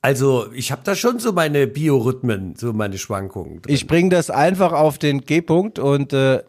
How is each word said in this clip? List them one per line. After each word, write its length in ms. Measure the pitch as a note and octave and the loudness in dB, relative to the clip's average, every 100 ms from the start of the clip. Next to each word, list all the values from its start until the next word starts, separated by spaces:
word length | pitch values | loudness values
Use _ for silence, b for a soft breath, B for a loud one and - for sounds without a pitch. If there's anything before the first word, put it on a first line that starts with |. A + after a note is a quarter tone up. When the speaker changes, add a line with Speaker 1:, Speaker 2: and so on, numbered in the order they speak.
Speaker 1:
Also 500 | C3 B2+ C3+ B2+ G#2 | 0 2 2 2 -2
ich 180 | B2 B2+ | -8 -8
hab 100 | C#3+ | -6
da 100 | - | -4
schon 240 | F#3+ A#3+ A#3+ | 0 0 0
so 160 | A3+ | -2
meine 320 | F3 D#3 C#3+ C3+ | 0 0 2 0
Biorhythmen, 920 | C#3 D#3 C3+ A#2 B2+ B2 G2 F#2 - | 0 0 2 0 -2 -2 -2 -6 -8
so 160 | A#2 | -6
meine 240 | G#2+ G#2 G2 | -4 -4 -6
Schwankungen 640 | - G2 G2 G2 D#2 E2 | -6 -6 -6 -10 -12 -12
drin. 140 | - | -2
Speaker 2:
Ich 120 | C#3+ - | -2 0
bring 220 | E3 F3+ | 2 4
das 220 | F3 - | 2 2
einfach 420 | C3 D3+ F#3+ F3+ | 2 2 2 0
auf 240 | D#3 D#3 C#3 | 4 2 2
den 240 | D3 C#3 | -2 -2
G-Punkt 580 | - D#3 E3 E3 G#3+ - | 0 -2 2 0 0 -2
und, 360 | C#3 C#3+ C#3 | 0 0 0
äh, 280 | C#3 C3+ C3 | 0 2 0